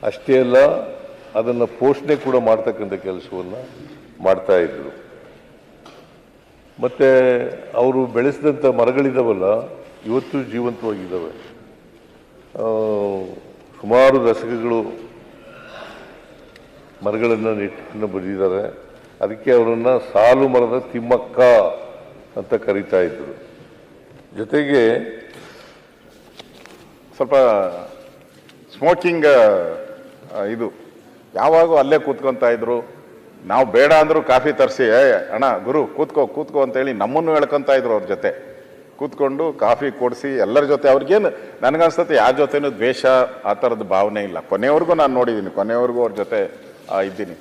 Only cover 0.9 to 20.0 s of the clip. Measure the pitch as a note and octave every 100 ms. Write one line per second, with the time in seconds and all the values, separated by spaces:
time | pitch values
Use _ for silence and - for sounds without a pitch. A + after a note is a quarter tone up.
0.9 | - - - - G#2 A2+ A#2+ A#2 - C3
1.9 | C#3 C#3+ D3 C3+ B2+ A2+ A2 - G#2+ G#2
2.9 | F#2+ F#2+ F#2 - F#2 F2+ G2 - - -
3.9 | - - - F#2 F#2+ - F#2 E2 D2 C#2
4.9 | - - - - - _ _ _ _ -
5.9 | - - _ _ _ _ _ _ - B2
6.9 | - C3+ C3 B2+ B2 B2+ - - A#2 B2
7.9 | C3 B2+ A2+ C3 C#3 D3+ C#3 C#3 A#2+ A#2
8.9 | C3 C#3 B2+ A#2+ G2 F#2 G#2+ A#2+ - -
9.9 | - A2 B2 C3+ C#3+ B2 A2+ A#2+ A2 A2+
10.9 | G#2 F#2 F2+ E2 - - - - - _
11.9 | - _ - _ - - - A2+ A2 G#2+
12.9 | G#2+ G2+ G2 F#2 F#2+ - - - - G2+
13.9 | A#2+ C3+ C3+ A#2 A2 A#2 A#2 A#2 A#2 G2+
14.9 | - - - - - - - - - -
15.9 | - - - - - - - - - -
16.9 | - G#2 G#2+ A#2 A2+ A2 G#2+ G2+ - -
17.9 | G#2 G#2+ F#2+ F#2 G2 F#2+ F#2 G#2 - -
18.9 | - - - G2+ A2+ - B2 A2+ A#2 A#2
19.9 | B2+